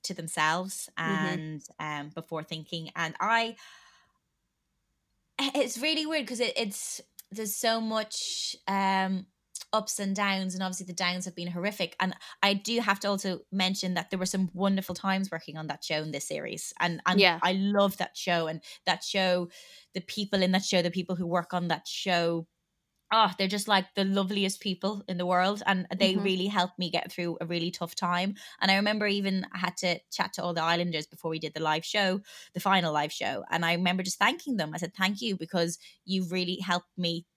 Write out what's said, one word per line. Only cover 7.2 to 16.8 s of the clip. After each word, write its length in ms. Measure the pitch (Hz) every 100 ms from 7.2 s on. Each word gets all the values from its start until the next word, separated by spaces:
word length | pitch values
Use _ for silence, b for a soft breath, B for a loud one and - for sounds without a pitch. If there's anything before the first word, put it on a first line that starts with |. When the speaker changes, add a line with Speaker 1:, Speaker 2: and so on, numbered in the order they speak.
| -
Speaker 1:
there's 260 | 202 220 -
so 240 | 233 226
much, 760 | 226 220 214 - - - - - -
um, 580 | 196 190 190 190 190 - _ _ - -
ups 260 | 220 214 -
and 160 | 196
downs, 400 | 196 202 190 190
and 80 | 185
obviously 240 | 185 185 185
the 60 |
downs 320 | 170 180 180
have 100 | 180
been 140 | 175 175
horrific. 460 | 175 190 202 175 -
And 160 | 190 - B B
I 120 | 202
do 240 | 202 202 233
have 200 | 208 196
to 80 | 202
also 320 | 196 196 180 -
mention 440 | 196 185 190 185
that 160 | 175 165
there 80 | 190
were 60 | 185
some 240 | 190 185
wonderful 400 | 180 196 196 190
times 360 | 180 196 190 190
working 240 | 160 - 156
on 100 | 156
that 160 | 147
show 180 | - 156
in 100 | 156
this 160 | 143 -
series, 440 | 151 147 165 -
and, 220 | -